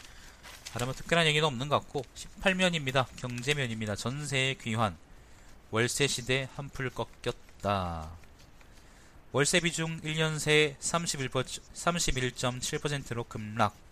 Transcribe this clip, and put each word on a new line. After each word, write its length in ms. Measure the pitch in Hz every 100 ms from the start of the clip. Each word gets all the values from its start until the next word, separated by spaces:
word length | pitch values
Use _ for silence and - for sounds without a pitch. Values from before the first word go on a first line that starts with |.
| - - - - - - -
다른 140 | - 123
뭐 80 |
특별한 320 | 131 - 170 160
얘기는 200 | 151 156
없는 220 | 120 143
것 100 | 127
같고, 240 | - 147 123
십팔 420 | - - - 196 185
면입니다. 500 | 185 170 135 131 123 -
경제 380 | 123 123 120
면입니다. 400 | 147 127 110 107
전세 600 | 101 117 139 147 135 131 131
귀환, 360 | 120 110 110 82 - - - - - - -
월세 380 | 110 120 - 139
시대 400 | - 127 131 131 -
한풀 340 | 143 - 131
꺾였다. 1200 | - 113 - - - - - 98 101 90 82 80 82 - - - - - - - - - - -
월세 300 | 127 143 180
비중 400 | 170 160 160 165
일 140 | 156 156
년 220 | 156 156
새 380 | 151 151 151 139
삼십일 480 | - 170 170 147 127
버-, 160 | 131 127 - -
삼십일점칠 1040 | - - 175 - 131 123 - 127 127 - 151
퍼센트로 440 | 151 143 131 117
급락. 520 | 117 123 107 110 104 - -